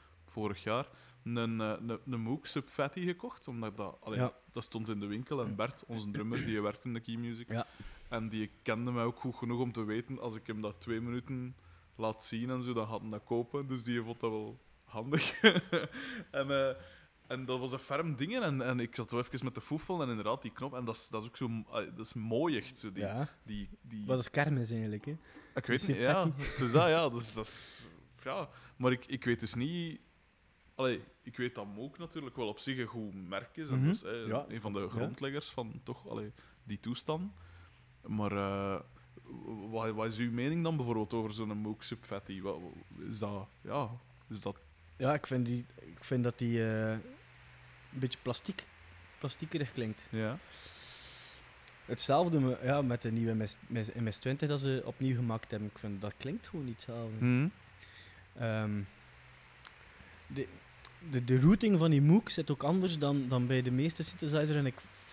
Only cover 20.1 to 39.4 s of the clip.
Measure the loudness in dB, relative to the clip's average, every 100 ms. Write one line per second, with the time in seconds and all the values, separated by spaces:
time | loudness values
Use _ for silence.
20.1 | -2 -2 -2 -4 -6 -6 -4 -2 -2 -2
21.1 | -4 -6 -4 -2 -2 -2 -4 -4 -6 -8
22.1 | -4 0 2 4 2 -2 -8 -8 -4 -2
23.1 | -2 -4 -6 -8 -6 -6 -10 -12 -6 0
24.1 | 0 2 2 2 2 2 0 -2 -2 -6
25.1 | -10 -10 -20 -8 -6 2 2 4 4 4
26.1 | 6 4 0 -4 0 4 8 8 6 4
27.1 | 0 -4 -4 -4 -4 -8 -10 -16 -20 -20
28.1 | -12 -6 -4 -6 -10 -18 0 2 2 0
29.1 | -2 2 2 0 -2 -2 -2 -4 -8 -16
30.1 | _ _ _ _ _ -16 0 2 2 -4
31.1 | -16 -14 -4 -4 -4 -10 -8 -10 -10 -10
32.1 | -8 -8 -2 -2 -2 -4 -2 -2 -4 -6
33.1 | -6 -4 -6 -6 -10 -2 4 4 4 0
34.1 | -4 -2 -2 -2 -6 -4 -2 -2 -2 -2
35.1 | -2 -4 -4 -6 -6 -6 -8 -10 -10 -6
36.1 | -6 -6 -10 -20 -18 -8 -6 -4 -4 -2
37.1 | -2 -2 -8 -20 -20 -20 -20 -20 -16 -4
38.1 | 0 2 2 2 0 0 -2 -6 -20 -20
39.1 | -20 -14 -12